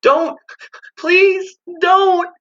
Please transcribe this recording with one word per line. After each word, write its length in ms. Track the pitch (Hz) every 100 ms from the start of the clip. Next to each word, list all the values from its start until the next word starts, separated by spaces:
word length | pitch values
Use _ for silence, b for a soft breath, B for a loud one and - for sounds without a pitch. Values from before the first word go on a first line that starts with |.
Don't, 360 | 240 294 330 285 _ - B B B -
please, 600 | 311 370 392 381 381 - - 339
don't 480 | 349 381 392 359 359 _